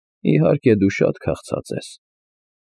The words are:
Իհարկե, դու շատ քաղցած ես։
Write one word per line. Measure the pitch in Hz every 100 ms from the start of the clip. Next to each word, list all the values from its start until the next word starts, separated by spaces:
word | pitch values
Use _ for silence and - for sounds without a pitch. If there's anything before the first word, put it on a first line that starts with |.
| _ _
Իհարկե, | - 151 165 143 120
դու | 107 95
շատ | - - -
քաղցած | - - - - -
ես։ | - - - _ _ _ _ _ _